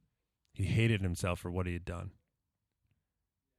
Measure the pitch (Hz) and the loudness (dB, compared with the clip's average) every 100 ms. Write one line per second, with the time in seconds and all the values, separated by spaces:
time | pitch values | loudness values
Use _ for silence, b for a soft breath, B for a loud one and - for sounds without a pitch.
0 | _ _ _ _ _ - 90 - 117 107 | _ _ _ _ _ -4 2 4 4 4
1 | 95 85 92 90 90 90 90 87 87 87 | 0 0 -2 -2 -2 -2 -2 -4 -6 -8
2 | 92 - _ _ _ _ _ _ _ _ | -10 -14 _ _ _ _ _ _ _ _
3 | _ _ _ _ _ | _ _ _ _ _